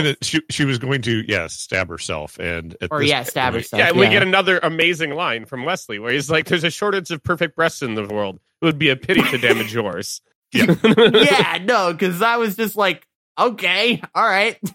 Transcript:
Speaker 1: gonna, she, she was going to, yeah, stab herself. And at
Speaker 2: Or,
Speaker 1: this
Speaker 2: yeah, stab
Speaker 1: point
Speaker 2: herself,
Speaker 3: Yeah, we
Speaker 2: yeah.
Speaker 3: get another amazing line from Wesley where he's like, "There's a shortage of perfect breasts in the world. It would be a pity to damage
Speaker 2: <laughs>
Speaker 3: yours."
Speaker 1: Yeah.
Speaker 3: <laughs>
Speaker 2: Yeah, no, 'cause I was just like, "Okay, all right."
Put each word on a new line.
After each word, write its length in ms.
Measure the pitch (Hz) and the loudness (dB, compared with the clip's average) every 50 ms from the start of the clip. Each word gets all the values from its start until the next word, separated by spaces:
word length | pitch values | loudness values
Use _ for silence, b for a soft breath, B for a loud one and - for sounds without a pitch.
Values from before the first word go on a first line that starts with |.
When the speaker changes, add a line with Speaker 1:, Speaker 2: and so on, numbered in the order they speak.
| 156 | 2
Speaker 1:
gonna, 120 | 147 131 - | 0 -2 -2
she, 200 | - - - 160 - - | -4 -2 -2 -2 -2 -2
she 140 | - - 147 | -2 0 0
was 120 | 139 131 117 | 0 0 -2
going 240 | 131 127 139 135 | -2 -2 -4 -2
to, 220 | 110 120 117 110 113 | 0 0 -2 0 0
yeah, 200 | 110 104 92 82 | 0 -2 -2 -2
stab 420 | 80 - - - - - 92 92 82 | -4 -8 -12 -8 -4 -2 -2 -2 -4
herself. 500 | 85 80 - - 85 78 76 - - - | -6 -10 -8 -6 -6 -6 -8 -10 -10 -8
And 380 | 90 85 85 82 82 82 85 - | -6 -6 -6 -6 -8 -10 -10 -10
at 60 | 92 87 | -8 -6
Speaker 2:
Or, 100 | 156 147 | -2 0
Speaker 1:
this 80 | - 147 | 0 2
Speaker 2:
yeah, 140 | 143 127 | 0 0
stab 300 | 123 - - 143 127 127 | -2 -6 -4 -2 -2 0
Speaker 1:
point 100 | 117 117 | -2 -4
Speaker 2:
herself, 180 | 117 - - 104 | -6 -4 0 0
Speaker 3:
Yeah, 120 | - 170 | 2 2
we 100 | 175 185 190 | 4 4 4
Speaker 2:
yeah. 40 | 214 | 4
Speaker 3:
get 100 | - 202 | 4 2
another 360 | 190 185 185 196 190 190 185 170 | 2 4 2 2 4 2 2 2
amazing 500 | - 160 160 160 165 170 180 151 165 147 143 | 0 -2 0 2 0 0 0 -2 -4 -4 -4
line 320 | 160 180 151 117 113 110 | -4 -4 -4 -4 -6 -8
from 180 | - 135 127 123 | -10 -10 -6 -4
Wesley 340 | 156 185 180 - - 110 101 | -4 -4 -6 -6 -10 -10 -8
where 140 | 107 120 | -4 -2
he's 160 | 123 147 139 143 | -2 -2 -2 0
like, 160 | 160 160 160 | 0 -2 0
"There's 180 | - 185 170 151 | 0 -2 0 0
a 60 | 170 | -2
shortage 400 | - - 208 208 196 196 170 - | -4 -2 -4 -2 -2 -2 -4 -6
of 120 | 170 147 | -10 -8
perfect 340 | - - 175 160 175 156 - | -4 -4 -2 -2 -2 -4 0
breasts 240 | - 165 160 - - | 0 0 0 0 -2
in 120 | 143 120 110 | -6 -6 -4
the 100 | 110 104 | -4 -6
world. 360 | 101 104 104 104 98 92 90 _ _ _ _ | -4 -4 -4 -4 -4 -8 -12 _ _ _ _
It 40 | - | 0
would 120 | 165 147 139 | 0 0 2
be 120 | 160 143 | 2 2
a 60 | 131 | 2
pity 260 | 131 - - 190 160 | 2 0 0 2 2
to 160 | 135 - 143 123 | 2 2 0 0
damage 340 | 123 117 113 113 110 110 110 | 2 2 2 2 0 -4 -4
Speaker 2:
<laughs> 0 | |
Speaker 3:
yours." 460 | 120 107 98 85 90 104 - - - - _ _ _ _ _ | -4 -4 -4 -6 -6 -8 -10 -12 -14 -16 _ _ _ _ _
Speaker 1:
Yeah. 220 | - - 233 185 175 - | 0 2 4 4 4 4
Speaker 3:
<laughs> 60 | - | 4
Speaker 2:
Yeah, 760 | 220 - - 233 208 - 220 220 285 277 254 - 170 165 175 | 4 6 6 6 6 6 6 6 6 4 4 2 0 -2 -4
no, 320 | 180 208 247 214 185 175 175 | -2 0 2 2 2 0 0
'cause 260 | 156 196 185 175 170 | 0 -2 -2 0 0
I 160 | 220 233 233 | 0 2 2
was 200 | 240 233 214 185 | 2 0 -2 0
just 200 | - 226 190 - | -2 -4 -4 0
like, 300 | 208 202 185 170 - - _ _ _ _ _ _ - | 0 0 0 0 -2 -10 _ _ _ _ _ _ 0
"Okay, 640 | 202 247 220 - 185 175 180 196 220 240 226 - - - - | 0 0 0 -2 -2 0 0 2 2 0 0 -2 -4 -4 -2
all 120 | 180 214 226 | 0 2 2
right." 300 | 190 196 208 233 - - - 170 | 2 2 2 0 -2 -4 -10 -6